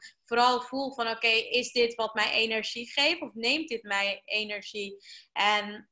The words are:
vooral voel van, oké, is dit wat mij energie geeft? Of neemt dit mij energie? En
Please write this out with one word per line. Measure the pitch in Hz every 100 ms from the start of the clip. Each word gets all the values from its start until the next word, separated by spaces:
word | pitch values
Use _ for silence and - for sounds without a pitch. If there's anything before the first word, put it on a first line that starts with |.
| - - _
vooral | 233 247 247
voel | 240 269 269
van, | 254 226
oké, | 226 233
is | 220 - 240 240
dit | 247 233 233
wat | 220
mij | 214 220
energie | - 226 220 214 233 240
geeft? | - 294 339
Of | 277
neemt | 208 226 302 320
dit | 226
mij | 208 196 202 190 -
energie? | 214 214 208 - 214 202 196 - - -
En | - 202 208 208 214 -